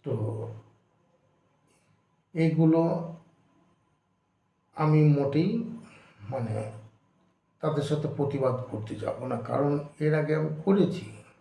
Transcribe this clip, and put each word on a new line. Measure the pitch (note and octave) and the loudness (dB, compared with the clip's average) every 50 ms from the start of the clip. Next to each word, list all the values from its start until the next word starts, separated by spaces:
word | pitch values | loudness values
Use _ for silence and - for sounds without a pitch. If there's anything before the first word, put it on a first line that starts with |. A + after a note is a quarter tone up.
| _ | _
তো | D3 A#2 G#2+ G#2+ G#2+ - A2 A2 A2 A2 - - _ _ _ _ _ _ _ _ _ _ _ _ _ _ _ _ _ _ _ _ _ _ _ _ _ _ _ _ _ _ _ _ _ - | -6 -4 -4 -4 -4 -6 -8 -10 -12 -12 -16 -20 _ _ _ _ _ _ _ _ _ _ _ _ _ _ _ _ _ _ _ _ _ _ _ _ _ _ _ _ _ _ _ _ _ 0
এইগুলো | D#3+ E3 D#3+ D3+ D#3+ E3 D#3+ D#3+ E3 E3 E3+ - - - - - - _ _ _ _ _ _ _ _ _ _ _ _ _ _ _ _ _ _ _ _ _ _ _ _ _ _ _ _ _ _ _ | 2 2 4 4 6 6 6 6 6 4 2 0 -4 -6 -8 -12 -16 _ _ _ _ _ _ _ _ _ _ _ _ _ _ _ _ _ _ _ _ _ _ _ _ _ _ _ _ _ _ _
আমি | - D#3 D#3 D#3 D#3 D3+ D3+ D3 | 0 2 4 6 6 8 6 6
মোটেই, | C#3+ C#3 - - D#3 F3 G3+ A3+ A#3 - - - - - - - - - - _ _ G2+ G2 | 4 2 2 2 2 2 2 0 -2 -4 -6 -10 -14 -16 -20 -20 -20 -20 -20 _ _ -12 -8
মানে, | C3 C3 A#2 G#2+ G#2+ A2 A2 A2 - - - - _ _ _ _ _ _ _ _ _ _ _ _ _ _ - | -6 -6 -4 -4 -4 -6 -6 -8 -10 -14 -20 -20 _ _ _ _ _ _ _ _ _ _ _ _ _ _ -4
তাদের | D3+ D3 D3 - - | -2 -2 -2 -2 0
সাথে | D3+ - - - - | -2 -2 -2 -4 -2
প্রতিবাদ | - C#3+ C#3 - C3 C3 B2 A#2+ A#2+ - - | -2 -2 -2 0 0 0 0 0 -2 -6 -8
করতে | - G#2+ - - - | -8 -10 -8 -8 -10
যাব | - - - - - B2+ | -6 -6 -6 -6 -6 -6
না, | B2+ A#2+ A#2 A#2 A2+ | -6 -6 -6 -4 -4
কারণ | A#2+ C3+ C#3+ C#3+ D3 D3 D3 - - - | -2 0 0 2 0 -2 -4 -8 -8 -2
এর | D3+ D3+ D3+ | 0 0 2
আগে | D3+ D3 D3+ D#3 D#3 | 2 0 0 0 -2
আমি | D#3 D#3 - - - | -2 -4 -6 -4 2
করেছি। | G3 G3 G3+ E3 - - - - - - - - - _ _ | 2 4 4 4 2 0 -6 -10 -12 -16 -18 -20 -20 _ _